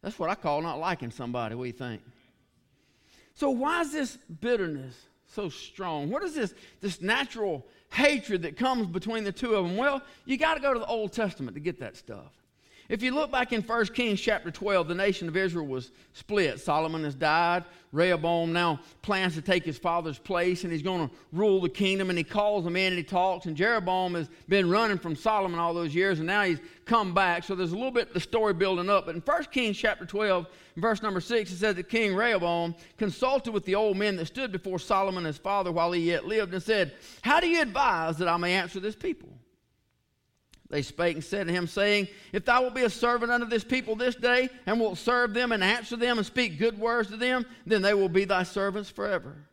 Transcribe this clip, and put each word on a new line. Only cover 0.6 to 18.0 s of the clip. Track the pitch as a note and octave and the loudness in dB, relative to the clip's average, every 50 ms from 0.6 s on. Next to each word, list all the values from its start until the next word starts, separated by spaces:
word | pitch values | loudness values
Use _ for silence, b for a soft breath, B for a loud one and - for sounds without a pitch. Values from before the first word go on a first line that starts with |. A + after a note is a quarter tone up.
not | D#3+ E3+ D3 C3+ | -2 -4 -6 -4
liking | D#3+ F3+ F3+ - - A#2 | -4 -4 -4 -4 -6 -10
somebody, | A2+ - B2+ A#2+ A#2+ B2 A#2 G#2+ A2 | -10 -8 -8 -6 -4 -4 -4 -4 -6
what | A#2+ B2+ | -6 -8
do | B2 | -8
you | A#2 | -8
think? | - C3+ B2 A2+ G#2 - - - _ _ _ _ _ _ _ _ _ _ _ b b b b b b b b b b b b b | -8 -8 -8 -8 -10 -12 -18 -20 _ _ _ _ _ _ _ _ _ _ _ b b b b b b b b b b b b b
So | - C#4+ C#4 | -2 0 0
why | C4+ A#3 C4 D4 E4 E4+ | 0 0 0 0 0 0
is | E4+ C#4+ | -2 -2
this | C#4 D#4 C#4 A#3 - - _ _ E3+ D#3 | -2 -4 -4 -4 -6 -12 _ _ -16 -6
bitterness | - A#3+ B3 A3 F#3+ E3+ D#3 C#3 C3 C3 A#2+ - - _ _ _ _ | -2 0 0 0 0 -2 -4 -6 -8 -12 -16 -18 -20 _ _ _ _
so | _ - - G#3 F3 | _ -10 -8 -8 -8
strong? | C#3 - - - - - F#3+ F3+ D#3+ D3+ C#3+ D3+ | -8 -10 -16 -18 -14 -10 -6 -6 -4 -4 -4 -2
What | G#3 D4 G4+ | -4 -4 -4
is | F#4 D4+ | -4 -4
this, | D#4 A#3+ F#3 - B B B B B | -4 -4 -4 -4 B B B B B
this | - G3+ E3 - | -8 -8 -8 -6
natural | D#3+ F#3+ A3+ C4 C#4 B3 - A#3 G#3+ G3 E3 C3+ - b b b b b | -2 0 0 0 0 -4 -4 -4 -4 -2 -4 -4 -8 b b b b b
hatred | - - C4 D4 D4 C4 F#3+ - G#3 F3+ E3 | -2 2 4 4 4 2 -2 -2 -4 -2 -2
that | E3+ - - | -4 -4 -2
comes | A#3+ C4 C4 A#3+ A3 F3+ | 0 0 2 0 -2 -2
between | E3 F#3+ - G#3 A3+ A3+ G#3+ | -4 -6 -4 -4 -4 -4 -4
the | G3+ | -4
two | F#3+ - - A#3+ A3 | -6 -4 -2 0 0
of | G3+ F#3 | 2 0
them? | F3 F3+ | 0 -2
Well, | G3+ B3+ C#4+ C#4 C4+ C4+ B B B B | 0 0 0 0 -2 -6 B B B B
you | - C4 B3 | -4 -2 2
gotta | D#4 D#4+ D#4+ D4+ | 2 2 2 2
go | C4 C#4+ C4 | 2 0 0
to | A#3 | 0
the | A3+ | -2
Old | - A#3 A3+ G#3+ G3 - | -4 -4 -2 -4 -4 -2
Testament | - A3+ G3 - - C3+ A#2+ A#2+ | -2 -2 -2 -2 -6 -10 -8 -8
to | D3 | -6
get | D3 F3 E3 - | -6 -6 -6 -6
that | C3 G#2+ - - | -10 -14 -14 -16
stuff. | - - A2 G2+ - C#3+ _ _ _ _ b b b b b b b b | -18 -16 -16 -16 -16 -20 _ _ _ _ b b b b b b b b
If | A3 G#3+ A3+ | -6 -2 -2
you | B3+ B3+ | -2 0
look | D4 D#4 C#4+ | 0 -2 0
back | C4+ C4 B3 B3 | 0 -2 -2 0
in | B3 A3+ G3+ | -2 -4 -2
First | - A3+ A#3 A3+ F#3+ A3+ | -2 0 0 0 0 0
Kings | - B3 A#3 G#3 F#3 | -2 0 0 0 0
chapter | - A#3 G#3+ F#3+ - F3 | 0 0 0 0 -2 -8
twelve, | D#3 - - G#3 G3+ F#3 E3+ D3+ | -10 -6 -2 0 2 2 2 0
the | F3 | -2
nation | F3+ G3 G3+ F#3+ - F3 E3 | 0 2 0 0 0 -4 -4
of | D#3 | -2
Israel | F3+ F#3+ F#3 E3 E3+ D#3 C#3+ | 0 0 0 -2 -4 -4 -4
was | C3 B2+ B2 - b b b b b | -6 -6 -8 -10 b b b b b
split. | - - - G#3 G#3 F#3 D3 A#2+ B2+ | -20 -10 -2 0 2 2 2 0 -4
Solomon | - - D3+ D3+ D#3+ D#3+ D#3+ D#3+ D#3 | -2 0 0 0 0 0 -2 -2 -4
has | D3 C#3 | -4 -4
died. | C3 D#3 D3+ D3+ E3 E3+ E3+ F3 F3+ F3 - B B B B | 0 2 2 4 4 4 2 2 0 -2 -6 B B B B
Rehoboam | - C#3+ | 0 2